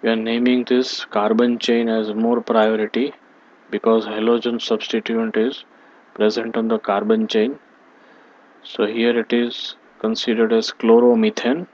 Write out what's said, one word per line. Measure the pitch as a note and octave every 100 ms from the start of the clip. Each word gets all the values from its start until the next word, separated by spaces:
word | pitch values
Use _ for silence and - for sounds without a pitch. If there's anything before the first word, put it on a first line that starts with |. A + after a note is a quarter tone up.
we | A2+
are | A2+
naming | A2 A#2 B2 B2+ A#2+
this | B2+ B2+ - -
carbon | G#2+ G#2 A2 A#2+ A#2+
chain | - A#2 A#2
as | A2 G#2+
more | G#2+ A2+ A#2+
priority | A2+ A2+ A2 A2 G#2+ A#2 C#3 - _ _ _ _ _
because | G#2 - A2+ G#2+
halogen | G#2+ A2 A#2+ A#2+ A#2
substituent | - A2 - A2+ G#2+ A#2 A2+ A2
is | A2+ C#3 - _ - - _
present | - G#2+ A2+ A#2 A#2
on | A2+
the | A2
carbon | - G2+ G#2+ A2 A2
chain. | A2+ A2 D3 _ _ _ _ _ - - _ _ _
So | - - G#2
here | A#2 A#2 A#2+
it | A2
is | A#2+ A#2+ - - - _ _
considered | A2 A2+ - A2+ A2+
as | A2+ G#2+
chloromethane. | - A#2 A#2 B2 A#2 G#2+ - A#2+ C#3+ F#3